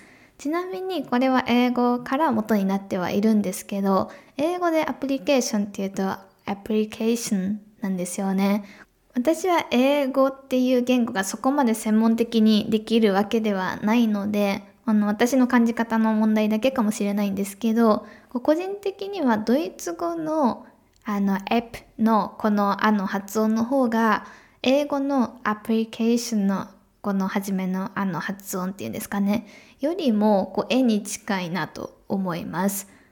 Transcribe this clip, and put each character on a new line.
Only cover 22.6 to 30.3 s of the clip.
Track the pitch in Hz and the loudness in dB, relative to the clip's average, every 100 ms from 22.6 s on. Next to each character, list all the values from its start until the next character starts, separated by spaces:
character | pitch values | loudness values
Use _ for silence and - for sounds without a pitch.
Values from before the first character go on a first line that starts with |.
| 202 196 214 | 0 0 0
あ | |
の | 208 190 | 0 -2
発 | 196 196 220 | -6 -4 -2
音 | 220 226 | 0 0
の | |
方 | 233 277 247 | 0 0 2
が、 | 226 226 202 - - _ _ 254 | 2 2 0 -4 -20 _ _ 0
英 | 285 294 | 2 0
語 | 285 | -2
の | 277 269 226 - | -2 0 -2 -4
ア | 214 214 | -6 -4
プ | - | -2
リ | 220 220 | -2 -2
ケ | - 226 240 | -2 0 0
ー | |
シ | 233 | 0
ョ | 214 | 0
ン | 196 | 0
の | 190 - - _ _ | 0 -6 -16 _ _
こ | 202 | -4
の | 196 190 | -2 0
初 | 202 196 | -2 -4
め | 190 185 | -4 -4
の | 185 196 | -4 -6
あ | 202 | -4
の | 196 165 | -4 -4
発 | - 196 - 190 | -6 -8 -8 -6
音 | 185 | -6
っ | |
て | 190 | -8
い | 113 | -8
う | |
ん | |
で | 151 | -8
す | - | -6
か | 202 | -2
ね、 | 202 202 - - - - | 0 -2 -4 -20 -20 -6
よ | 285 | -4
り | 370 285 | -2 0
も | 208 214 | 2 4